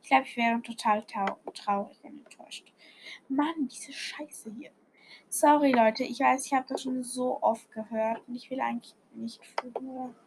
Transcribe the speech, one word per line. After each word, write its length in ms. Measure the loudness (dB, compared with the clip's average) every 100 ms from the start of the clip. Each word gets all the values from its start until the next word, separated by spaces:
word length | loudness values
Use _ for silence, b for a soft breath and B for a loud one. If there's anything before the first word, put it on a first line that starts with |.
Ich 80 | 4
glaub, 140 | 2 2
ich 100 | 0
wäre 260 | 0 0
total 420 | -2 -4 0 0
tau-, 360 | 0 -4 -4 -4 -12
traurig 440 | -10 -2 -2 -2 -12
und 220 | -20 -20 -20
enttäuscht. 480 | -20 -18 -18 _ _ B B B B _
Mann, 380 | 0 0 0 -4
diese 260 | -6 -14
Scheiße 580 | -12 -10 -10 -12 -12 -14
hier. 200 | -14 -16 _ _ B B B B
Sorry, 420 | 4 6 8 8
Leute, 320 | 6 6 4
ich 160 | -4 2
weiß, 260 | 4 4 2
ich 80 |
hab 140 | 0 0
das 160 | -6
schon 200 | -4 -4
so 380 | -6 -4 -2 2
oft 300 | 2 2 -4
gehört 500 | -12 -6 -2 -2 -2 -8
und 80 | -12
ich 140 | -8
will 120 | -4
eigentlich 340 | -2 -4 -8 _ _
nicht 280 | -12 -10 -12 -10
fühlen, 300 | -10 -8 -10
oder? 400 | -10 -10 -10 -12